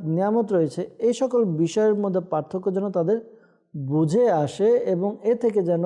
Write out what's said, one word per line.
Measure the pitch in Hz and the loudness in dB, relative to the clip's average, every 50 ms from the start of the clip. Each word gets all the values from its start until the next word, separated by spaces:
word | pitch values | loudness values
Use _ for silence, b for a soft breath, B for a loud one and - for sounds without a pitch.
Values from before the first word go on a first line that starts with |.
| 185 | -6
নিয়ামত | 156 160 170 190 208 220 233 233 196 208 | -4 -2 0 0 0 0 0 0 0 2
রয়েছে, | 180 160 147 - - 180 - - - | 0 0 0 -2 -6 -8 -8 -8 -2
এই | - 233 240 | -2 0 0
সকল | - 262 254 247 240 233 196 165 151 | 0 -2 0 0 0 0 2 0 0
বিষয়ের | 170 165 - 214 214 214 208 | 0 0 2 2 2 2 2
মধ্যে | 202 202 196 185 190 175 185 | 2 0 0 -2 -2 -2 -2
পার্থক্য | - 156 151 - - 190 185 208 | -4 -4 -4 -4 -6 -4 -4 -2
যেন | 185 190 196 208 | -2 -2 -4 -2
তাদের | 190 185 165 165 214 233 226 B B B B B B B B B - | -2 -2 0 0 0 -2 -2 B B B B B B B B B -12
বুঝে | 147 139 131 143 156 160 156 156 226 247 233 | -8 -6 -2 0 2 2 2 2 2 4 4
আসে | 185 156 147 139 - - 190 220 240 240 - | 4 2 0 -2 -2 0 2 2 2 2 2
এবং | 190 190 170 185 202 214 - - | 0 -2 0 -2 -4 -4 -4 -2
এ | 208 240 | -2 -2
থেকে | 233 247 233 208 208 185 | 0 0 0 0 2 0
যেন | 170 175 165 170 | 2 0 0 0